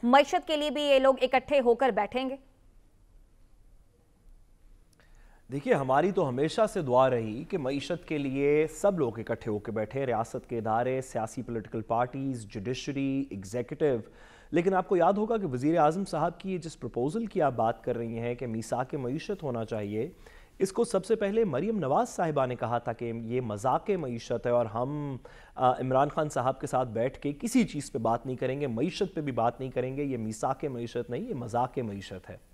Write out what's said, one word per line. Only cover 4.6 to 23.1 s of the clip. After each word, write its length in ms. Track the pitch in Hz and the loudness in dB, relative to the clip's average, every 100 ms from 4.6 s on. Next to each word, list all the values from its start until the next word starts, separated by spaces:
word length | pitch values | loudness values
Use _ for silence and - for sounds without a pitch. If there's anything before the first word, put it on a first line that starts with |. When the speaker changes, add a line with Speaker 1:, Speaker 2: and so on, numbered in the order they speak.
| - - _ _ - - - - _ | -20 -20 _ _ -20 -20 -20 -20 _
Speaker 2:
देखिए, 240 | 135 233 | -8 2
हमारी 380 | 202 135 131 175 | 2 4 4 4
तो 100 | 190 | 2
हमेशा 440 | 156 123 156 190 214 | 0 2 0 2 0
से 160 | 196 | 0
दुआ 260 | 147 120 131 | 2 6 6
रही 360 | 123 110 110 | 4 -2 -6
कि 140 | 165 190 | -6 -4
मईशत 460 | 127 139 - 170 - | -2 -4 -4 -6 -4
के 100 | 151 | -4
लिए 480 | 139 131 143 147 156 | -2 2 4 4 2
सब 300 | - 202 190 | 2 2 2
लोग 220 | 131 110 | 0 -2
इकट्ठे 300 | 107 117 - | -4 -4 -2
होकर 220 | 104 110 | -4 -2
बैठे, 320 | 110 107 135 | -4 -4 -2
रियासत 380 | 135 113 113 131 - | -2 0 -2 -6 -6
के 60 | 117 | -4
इदारे, 460 | 110 110 123 131 | 0 0 0 -2
सियासी 400 | 127 120 110 - | -4 -6 -6 -6
पॉलिटिकल 380 | 117 117 104 113 | -6 -6 -6 -8
पार्टीज, 680 | 110 117 123 135 135 127 104 | -2 0 0 -2 -4 -6 -8
जुडिशरी, 840 | 117 98 127 - 135 135 135 139 | -8 -6 -6 -4 -2 -2 -2 -4
एग्जीक्यूटिव। 720 | 98 92 120 120 151 151 120 - - - - - | -8 -6 -6 -6 0 2 2 -4 -18 -20 -20 -2
लेकिन 220 | 156 175 | 0 2
आपको 220 | 185 185 185 | 2 2 4
याद 220 | 165 202 | 4 4
होगा 180 | 214 226 | 0 -2
कि 100 | 190 | -2
वज़ीर 320 | 123 143 170 | 0 2 4
आज़म 260 | 151 165 | 4 4
साहब 340 | 196 160 165 170 | -2 0 -2 -2
की 100 | 190 | -6
ये 60 | 185 | -6
जिस 160 | 165 | -6
प्रपोजल 520 | - 123 117 127 190 226 | -10 -6 -2 0 -2 -4
की 140 | 196 | 2
आप 120 | 147 | 2
बात 300 | 120 113 120 | 2 0 0
कर 120 | - 117 | -4 -4
रही 200 | 117 117 | -4 -4
हैं 200 | 120 123 | -4 -4
कि 100 | 127 | -4
मीसाक 480 | 113 110 123 131 | -6 -4 -4 -2
मईशत 440 | 151 123 143 - 175 | -4 -4 -6 -6 -6
होना 220 | 151 120 | -4 -4
चाहिए, 520 | 113 113 104 107 143 - - - - - | -4 -4 -4 -2 -4 -8 -20 -20 -20 -4
इसको 240 | 190 - | -2 0
सबसे 300 | 233 196 - 226 | 0 0 0 0
पहले 280 | 202 214 | 0 2
मरीम 340 | 208 123 196 226 | 2 0 0 -2
नवाज 280 | 139 156 240 | 2 2 0
साहिबा 400 | - 175 143 131 | 0 0 2 0
ने 100 | 123 | 0
कहा 220 | 117 120 | -2 -2
था 140 | 127 | -2
कि 420 | 117 120 | -6 -4